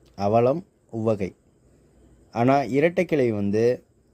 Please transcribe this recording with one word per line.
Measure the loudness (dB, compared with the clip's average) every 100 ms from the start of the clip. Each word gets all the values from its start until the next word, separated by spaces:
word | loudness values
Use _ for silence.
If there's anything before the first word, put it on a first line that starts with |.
| _ -6
அவலம், | 0 2 2 -2 -8 _ _
உவகை. | -6 -4 -2 -6 -10 _ _ _ _ _ _ _ _ _
ஆனா | -2 2 2
இரட்டை | 0 0 0 0 -2
கிளவி | 0 0
வந்து | 0 -2 0 0 0 -6 _ _